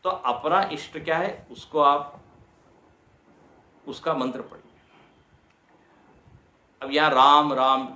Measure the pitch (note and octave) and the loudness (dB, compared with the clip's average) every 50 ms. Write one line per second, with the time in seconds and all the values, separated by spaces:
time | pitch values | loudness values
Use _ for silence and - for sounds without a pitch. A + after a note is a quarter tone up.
0 | _ F#3 F#3 - - B2+ B2 - - D#3 E3+ G3 G3 - - C#3 - - - D#3 | _ -4 -6 -4 -4 -4 -4 -2 -2 -2 0 0 -2 -2 -8 -12 -12 -14 -14 -12
1 | D3+ E3 D#3+ E3 F#3 G3+ - - - _ B2 - - - - D3+ D3 C#3+ C#3+ D3 | -6 -4 -4 -2 -2 -4 -8 -10 -18 _ -20 -20 -20 -6 -2 2 4 4 2 2
2 | D3 - - - - _ _ - - _ _ _ _ _ _ _ _ _ _ _ | -2 -8 -16 -20 -20 _ _ -20 -20 _ _ _ _ _ _ _ _ _ _ _
3 | _ _ _ _ _ _ _ _ _ _ _ _ _ _ _ _ _ - C#3 - | _ _ _ _ _ _ _ _ _ _ _ _ _ _ _ _ _ -16 -16 -10
4 | - D#3+ D#3 C#3 B2+ C3 B2 - - - - - _ - _ _ _ _ _ _ | -6 -6 -4 -4 -6 -6 -8 -10 -14 -16 -18 -20 _ -20 _ _ _ _ _ _
5 | _ _ _ _ _ _ _ _ _ _ _ _ _ _ _ _ _ _ _ _ | _ _ _ _ _ _ _ _ _ _ _ _ _ _ _ _ _ _ _ _
6 | _ _ _ _ _ - - - _ _ _ _ _ _ _ _ C#3 C#3 C#3 D3 | _ _ _ _ _ -20 -20 -20 _ _ _ _ _ _ _ _ -10 -4 -2 0
7 | D3+ D3+ C3+ B2+ C3 C#3+ C#3+ D3 D3+ D3 C3+ C3 C3 C3+ C3+ C3 C3 B2 - | 2 2 4 6 6 8 8 6 6 2 0 0 2 2 2 0 -2 -8 -16